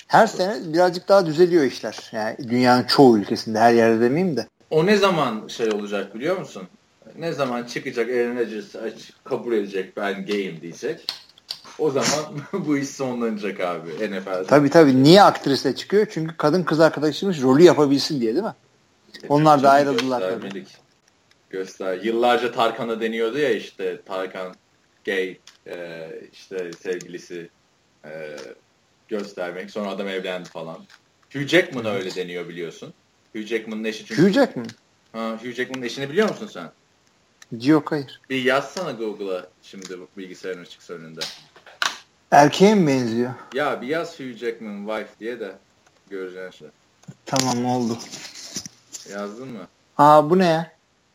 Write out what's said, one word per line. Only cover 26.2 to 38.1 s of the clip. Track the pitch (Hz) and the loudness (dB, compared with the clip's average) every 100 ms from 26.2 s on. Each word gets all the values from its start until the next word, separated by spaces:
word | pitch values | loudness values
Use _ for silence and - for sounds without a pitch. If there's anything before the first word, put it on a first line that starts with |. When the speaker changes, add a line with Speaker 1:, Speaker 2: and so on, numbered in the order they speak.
| - | -18
Speaker 2:
işte | - - 95 87 82 | -20 -12 -10 -10 -10
sevgilisi, | 98 90 85 87 - 90 82 _ _ _ _ _ 76 | -8 -8 -8 -14 -12 -14 -14 _ _ _ _ _ -18
e, | 78 76 73 62 - _ _ _ _ _ | -14 -12 -14 -16 -20 _ _ _ _ _
göstermek. | 107 101 - 90 90 101 | -8 -8 -10 -10 -8 -12
Sonra | 107 104 | -8 -8
adam | 95 98 | -6 -6
evlendi | 95 92 92 87 | -6 -6 -10 -10
falan. | 85 82 82 - _ _ _ _ | -14 -14 -16 -20 _ _ _ _
Hugh | 139 139 | -10 2
Jackman'a | 165 180 131 110 | 2 2 -4 -4
Speaker 1:
Hı. | |
Speaker 2:
öyle | 120 92 92 | -4 -4 -6
deniyor | 90 87 85 | -8 -8 -10
biliyorsun. | 85 82 - 135 - _ _ _ 110 | -10 -12 -12 -20 -20 _ _ _ -12
Hugh | 107 | -6
Jackman'ın | 113 107 110 | -6 -6 -6
eşi | 110 107 - | -6 -8 -8
çünkü | 113 | 4
Speaker 1:
Hugh | 190 | 4
Jackman? | 214 254 - 117 - _ _ _ | 6 2 0 -12 -14 _ _ _
Speaker 2:
Ha, | 113 113 110 | -8 -8 -6
Hugh | 123 | -10
Jackman'ın | 117 127 131 117 | -8 -8 -6 -10
eşini | 127 139 | -8 -4
biliyor | 160 214 | 0 0
musun | 165 107 | -2 -12
sen? | - 82 _ _ _ _ _ _ _ _ 113 | -14 -16 _ _ _ _ _ _ _ _ -6
Speaker 1:
Yok, | 127 156 147 | 2 2 2
hayır. | 156 135 | -6 -8